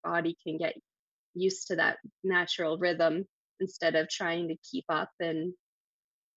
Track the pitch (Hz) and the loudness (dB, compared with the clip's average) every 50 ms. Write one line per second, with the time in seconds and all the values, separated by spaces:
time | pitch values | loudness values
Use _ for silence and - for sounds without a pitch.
0 | - 170 170 165 160 165 170 - - 165 160 160 170 156 - - - _ _ _ | -6 -2 0 0 0 0 -2 -4 -6 -6 -4 -2 -2 -2 -4 -6 -12 _ _ _
1 | _ _ _ _ _ _ - 175 185 190 190 - - - 185 160 165 - - - | _ _ _ _ _ _ -4 0 0 0 0 0 -4 -4 0 2 2 2 0 -2
2 | - - - _ - 190 180 180 175 175 - - 175 156 160 175 180 175 170 160 | -6 -18 -12 _ -2 0 2 2 2 0 0 -2 0 0 0 2 2 2 4 4
3 | 165 165 156 175 196 - _ _ _ _ _ - 190 185 - - 175 165 160 160 | 4 4 4 2 -2 -6 _ _ _ _ _ -6 -6 -6 -4 0 0 2 4 2
4 | 156 - - - 190 170 170 170 175 165 160 - - - - 170 - - 165 156 | 2 0 -2 -2 -2 0 0 0 -2 -2 -4 -6 -8 -8 -8 -6 -2 0 0 0
5 | 170 - - - 175 165 160 156 160 180 180 - _ _ _ _ _ _ _ _ | -2 -4 -4 -4 -2 -2 -2 -2 -2 -4 -6 -10 _ _ _ _ _ _ _ _
6 | _ _ _ _ _ _ _ | _ _ _ _ _ _ _